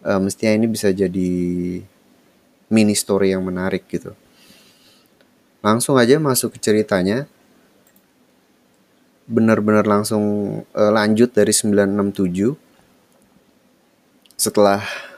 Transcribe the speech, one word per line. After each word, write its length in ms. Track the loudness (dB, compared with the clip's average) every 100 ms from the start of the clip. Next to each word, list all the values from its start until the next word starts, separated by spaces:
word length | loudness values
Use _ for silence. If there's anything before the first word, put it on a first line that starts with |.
| -4
eh, 140 | -2
mestinya 320 | -2 -2 -2 0
ini 40 | 0
bisa 240 | -2 -2
jadi 400 | 0 -2 -2 -2 -2 -4 -4 -6 -8 -14 _ _ _ _ _ _ _ -2
mini 240 | 2 2
story 400 | 0 -2 0 0
yang 80 | -2
menarik 440 | -4 -6 -4 -6 -8
gitu. 240 | -10 -10 -20 _ _ _ _ _ _ _ _ _ _ _ _ _ _
Langsung 320 | 0 0 2 2
aja 240 | 4 4
masuk 360 | 2 -2 -4 -4
ke 40 |
ceritanya. 640 | 0 0 2 0 0 -2 -6 _ _ _ _ _ _ _ _ _ _ _ _ _ _ _ _ _ _ _
Bener-bener 640 | -4 0 2 2 2 2 2
langsung, 360 | 0 0 -2 -2 -2 -4 -8 -6 0
eh, 160 | 2
lanjut 400 | 2 2 2 2
dari 240 | 2 2 0
sembilan 320 | 0 2 2
enam 240 | 0 -2
tujuh. 400 | -2 -4 -2 -4 -4 _ _ _ _ _ _ _ _ _ _ _ _ _ _ _ _ _ -8
Setelah 480 | -4 2 2 2 -4 -12 -16